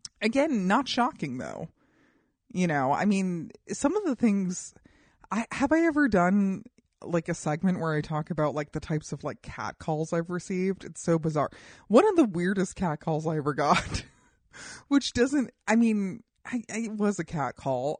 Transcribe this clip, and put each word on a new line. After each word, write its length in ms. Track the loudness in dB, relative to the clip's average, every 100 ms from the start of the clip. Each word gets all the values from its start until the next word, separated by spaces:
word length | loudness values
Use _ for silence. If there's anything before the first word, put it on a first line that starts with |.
| -20 _
Again, 460 | 0 2 0 0 2
not 200 | 0 0
shocking, 500 | 0 0 -2 -8 -6
though. 320 | -8 -10 -12 _ _ _ _ _ _ _ _
You 160 | -2 0
know, 240 | 2 2
I 140 | 2 2
mean, 460 | 2 0 -4 -8 -16 -10
some 260 | -2 0 2
of 80 |
the 120 | 0 0
things, 580 | 2 2 -2 -6 -12 -20 -20 _ _ _ -8
I, 140 | -6 -6
have 200 | -2 2
I 140 | 4 4
ever 220 | 4 4
done, 580 | 4 4 4 2 -2 -10 _ _ _
like, 280 | -4 -2 -2
a 40 |
segment 460 | -4 -4 0 0 0
where 140 | 0
I 80 | -2
talk 280 | -2 -6 -4
about, 240 | -2 0
like, 200 | -2 -6
the 80 | -8
types 300 | -4 -4 -4
of, 120 | -8
like, 180 | -8 -10
cat 380 | -12 -8 -8 -6
calls 320 | -4 -4 -2
I've 180 | -4 -4
received? 540 | -8 -4 -2 -2 -4
It's 180 | -10 -6
so 160 | 0 2
bizarre. 320 | 2 0 -2 -4 -20 -20 4
One 180 | 6 8
of 100 | 4
the 80 | 2
weirdest 500 | 2 0 0 -2 -2
cat 240 | -4 -2
calls 260 | -2 -2 -2
I 120 | -2
ever 160 | -2
got, 500 | 0 4 4 2 -6 -8 _ _ _ _
<laughs> 420 | -20 -18 -18 0
which 240 | 0 2
doesn't, 380 | 0 2 2 -2 -6 0
I 100 | 4
mean, 440 | 4 2 -2 -6 -14 _ -8
I, 180 | -8 -6
I, 80 | -8
it 180 | -6 0
was 200 | 0 0
a 80 | -4
cat 300 | -4 -4 -4
call. 420 | -4 -2 -2